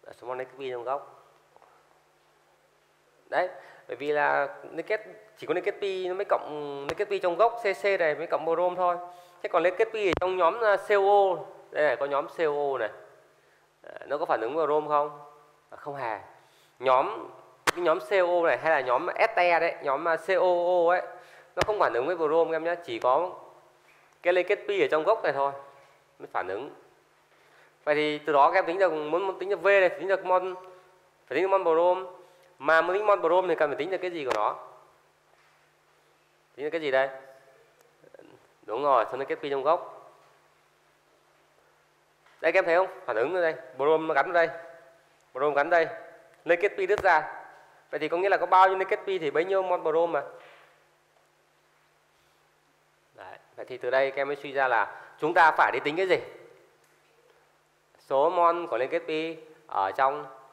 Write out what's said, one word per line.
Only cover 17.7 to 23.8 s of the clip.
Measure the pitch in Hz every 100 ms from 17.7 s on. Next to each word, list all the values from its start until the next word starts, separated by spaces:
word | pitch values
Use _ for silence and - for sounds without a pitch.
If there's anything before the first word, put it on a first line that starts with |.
| 170
nhóm | 175 165
C | -
O | 202 180 175
O | 165
này | 123
hay | 160
là | 156
nhóm | 127 123 175
S | - 220 202
E | 175 170
đấy, | 165 -
nhóm, | 143 135 170
à, | 160
C | -
O | 185 180 175 175
O | 180 170
ấy, | 180 - - - - - -
nó | 185
không | 214
phản | 147
ứng | 117 135
với | 175
brom | 156 160 165
em | 160
nhé, | 165 175
chỉ | 156 113
có | 123 135 180 - - - _ _